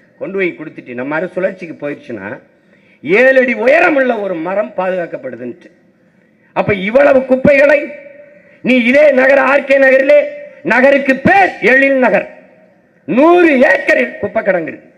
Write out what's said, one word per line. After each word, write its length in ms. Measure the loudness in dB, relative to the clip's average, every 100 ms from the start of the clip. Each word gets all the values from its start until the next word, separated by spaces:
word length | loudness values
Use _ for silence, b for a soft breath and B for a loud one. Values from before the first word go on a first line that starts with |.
| b _
கொண்டு 200 | -10 -6
போய் 180 | -6 -6
கொடுத்துட்டீங்கன்னா, 480 | -16 -18 -14 -10 -6
மறுசுழற்சிக்கு 680 | -6 -6 -6 -6 -8 -16 -12
போயிடுச்சுன்னா, 600 | -12 -12 -14 -14 -12 -14 _ _ b b b b
ஏழு 380 | -2 2 4 4
அடி 140 | 2
உயரமுள்ள 680 | -2 0 2 2 0 -2 -2
ஒரு 140 | -6
மரம் 380 | -6 -6 -6 -6 -6
பாதுகாக்கப்படுதுன்ட்டு. 960 | -6 -6 -8 -10 -12 -12 -14 -16 -20 _ _ _ b b b b b
அப்ப 220 | -6 -4
இவ்வளவு 520 | -4 0 2 4 2 0
குப்பைகளை 680 | 0 2 4 4 2 -2 -14 -20 -20 b b b b
நீ 220 | 0 0
இதே 280 | 2 4 4
நகர, 300 | 4 2 2
ஆர் 220 | 2 0
கே 140 | 0 2
நகரிலே, 680 | 4 4 4 2 2 -10 -18 -12
நகருக்கு 540 | -4 2 2 2 0 0
பேர் 340 | 2 2 0 0
எழில் 380 | 0 2 2 2
நகர், 400 | 2 0 -4 -16 _ _ _ _ _ _ -4
நூறு 540 | 2 4 4 4 2
ஏக்கரில் 580 | 2 2 0 -2 -2 -6
குப்பை 240 | -6 -4
கிடங்கு 300 | -2 -4 -6
இருக்கு. 200 | -14 -20